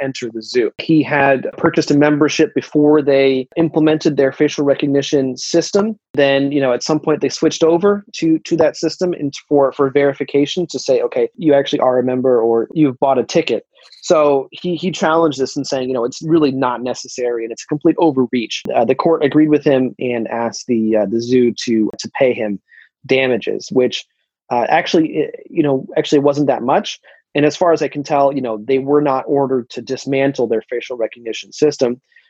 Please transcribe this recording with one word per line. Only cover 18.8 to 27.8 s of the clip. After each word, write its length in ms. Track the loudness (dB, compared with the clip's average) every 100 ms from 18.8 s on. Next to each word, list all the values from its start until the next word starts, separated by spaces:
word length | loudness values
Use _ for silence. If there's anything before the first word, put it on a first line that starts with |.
| 0
the 100 | 2
court 280 | 2 2
agreed 260 | 2 4 4
with 140 | 4
him 300 | 2 2 0 -4
and 280 | -6 -4 -4
asked 360 | -4 -6 -6 -4
the, 300 | -2 2 0
uh, 100 | 0
the 160 | -2
zoo 320 | 0 2 2 0 -2
to, 260 | 0 0 -4
to 100 | -10 0
pay 160 | 0
him 260 | 0 -4 -6 _ -20 -20 _ -2
damages, 640 | 0 2 -2 -4 -8 -4
which, 320 | 0 0 -2 -14 _ _ _ -6
uh, 140 | -4 0
actually, 480 | 0 2 0 0 -2
eh, 140 | -6 -6 -10
you 120 | -2
know, 240 | 0 0 -4 -4
actually 240 | 0 2
wasn't 280 | 2 0 0
that 160 | -2
much. 360 | 0 -2 -2 -12 _ -20 _ 0
And 100 | 0
as 100 | 2
far 160 | 2
as 100 | 2